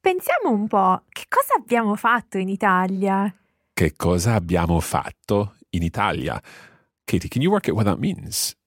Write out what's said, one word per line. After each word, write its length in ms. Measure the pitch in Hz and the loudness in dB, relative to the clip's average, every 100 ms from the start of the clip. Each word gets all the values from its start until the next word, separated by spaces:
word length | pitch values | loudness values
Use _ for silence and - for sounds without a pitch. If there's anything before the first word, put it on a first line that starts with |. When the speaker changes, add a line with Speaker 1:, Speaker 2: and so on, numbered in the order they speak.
Speaker 1:
pensiamo 500 | - 370 - 698 403 | 0 -2 -2 -2 0
un 160 | 214 214 | 0 0
po', 340 | 208 190 185 _ | 2 2 2 _
che 160 | - - | -18 -4
cosa 260 | - 554 480 | -2 0 0
abbiamo 380 | - 240 226 208 | 0 0 0 0
fatto 420 | 233 233 - 196 | 0 0 -2 -6
in 100 | 190 | -4
Italia? 840 | 190 208 185 185 190 196 190 196 - _ _ _ | 0 2 2 2 0 0 0 -2 -4 _ _ _
Speaker 2:
Che 220 | - 80 - | 0 0 0
cosa 380 | 85 90 92 | 0 2 2
abbiamo 440 | 113 85 87 82 85 | 0 2 0 2 2
fatto 760 | - - - - - 101 104 - _ | 0 -4 -4 -12 -2 -2 -2 -6 _
in 120 | 87 | -2
Italia? 580 | 82 - 101 82 - 55 - - - _ _ _ | -2 0 -2 0 -4 -6 -10 -20 -20 _ _ _
Katie, 240 | - - - | -4 -2 -2
can 140 | - | 0
you 80 | 151 | 2
work 180 | 202 - | 2 0
out 60 | |
what 120 | - 104 | 0 0
that 120 | 90 | 0
means? 560 | 151 185 - 113 - - | -2 -4 -8 -6 -6 -8